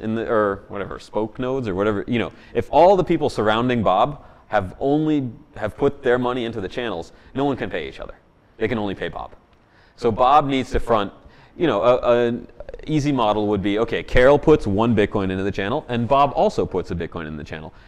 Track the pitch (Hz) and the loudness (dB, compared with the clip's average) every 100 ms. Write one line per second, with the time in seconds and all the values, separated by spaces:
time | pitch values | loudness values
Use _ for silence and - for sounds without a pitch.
0 | 110 113 - 110 101 98 - 98 - - | -6 -4 0 2 2 -2 -8 -10 -8 -10
1 | - 107 113 - 127 135 110 90 107 101 | -6 -4 -4 -4 -4 -2 -2 0 0 0
2 | - 117 87 - - 120 - 143 180 190 | -2 -2 -2 -8 -6 -4 0 4 6 6
3 | 175 156 135 - 107 110 127 120 92 95 | 2 0 0 0 2 2 2 2 2 4
4 | 135 143 - - - 107 98 - 139 151 | 2 -2 -18 -20 -2 -2 -2 -4 0 0
5 | 156 151 123 113 - - 104 - 143 - | 2 0 -2 -10 -18 -8 -8 0 -2 0
6 | 123 123 123 127 117 110 92 127 120 85 | 0 2 0 -2 -4 -6 -8 -6 -6 -6
7 | - - - 131 143 127 104 92 69 - | -10 -18 -12 -4 -2 -2 -6 -6 -8 -12
8 | - - _ _ _ - 107 110 104 90 | -16 -18 _ _ _ -6 -2 -2 -4 -6
9 | 85 - - - _ _ _ _ _ - | -8 -10 -14 -18 _ _ _ _ _ -4
10 | 123 190 127 151 139 135 127 120 110 107 | -2 2 4 4 4 -2 -2 -2 0 0
11 | 98 - - - - - 156 101 123 127 | 0 -8 -20 -20 -14 -2 0 2 4 4
12 | 120 120 120 120 - - - - - 156 | 4 2 2 -2 -10 -18 -16 -12 -4 -2
13 | 147 131 107 107 104 101 101 104 117 92 | 0 0 2 2 0 0 0 -2 -2 -4
14 | - 123 131 143 160 151 107 98 117 107 | 0 4 6 6 4 2 2 0 2 2
15 | 104 107 95 95 98 101 98 147 - 120 | 2 0 -2 -2 -4 -4 -4 -4 -4 -4
16 | 113 139 139 139 208 - 87 92 - 85 | 0 2 2 2 0 0 -2 -2 -4 -6
17 | 80 87 76 76 - 78 80 - | -8 -8 -10 -10 -12 -14 -14 -20